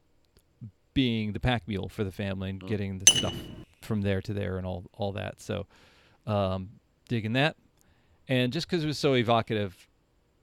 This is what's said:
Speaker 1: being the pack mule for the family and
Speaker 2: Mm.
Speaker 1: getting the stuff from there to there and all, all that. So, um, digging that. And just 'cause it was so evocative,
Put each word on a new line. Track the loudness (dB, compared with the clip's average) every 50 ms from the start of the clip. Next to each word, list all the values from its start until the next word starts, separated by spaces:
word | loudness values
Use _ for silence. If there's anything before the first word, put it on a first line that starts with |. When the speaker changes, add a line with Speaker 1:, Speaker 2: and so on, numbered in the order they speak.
| _ _ _ _ _ _ _ -20 _ _ _ -18 -18 -18 -18 _ _ _ 0
Speaker 1:
being | 2 2 4 2 0 0 -2 -2
the | -2
pack | 0 0 0 0 -2 -4
mule | -4 -4 -4 -6
for | -4 -4 -4
the | -4
family | -4 -4 -4 -4 -4 -4 -4 -6
and | -6 -6
Speaker 2:
Mm. | -6 -4
Speaker 1:
getting | -4 -2 -2 -4 -2 4
the | 6 6 6
stuff | 6 4 -4 -4 -6 -10 -12 -14 -16 -18 -20 _ _
from | -6 -4 -2 0
there | 2 2 0 0
to | 0 -4 -4
there | -4 -4 -4 -4 -4
and | -4
all, | -6 -6 -8 -10 -12 _
all | -6 -6 -4 -4
that. | -6 -6 -8 -10 -10
So, | -8 -6 -6 -6 -6 -10 _ -20 -20 -20 _ _ _ _ _ _ -4 -2
um, | 0 2 2 2 0 -2 -6 -8 -14 -18 _ _ _ _ _ -4
digging | -2 -2 0 0 2
that. | 2 2 2 0 _ _ _ _ _ _ _ _ _ _ _ _ _ _ 0
And | 2 2 2 2 0
just | -2 -4 -2
'cause | -2 0 0
it | 0
was | 0 2
so | 2 4 4
evocative, | 4 4 4 4 2 2 0 -2 -2 -2 -4 -8 -12 -20 _ _ _ _ _ _ _ _ _ _ _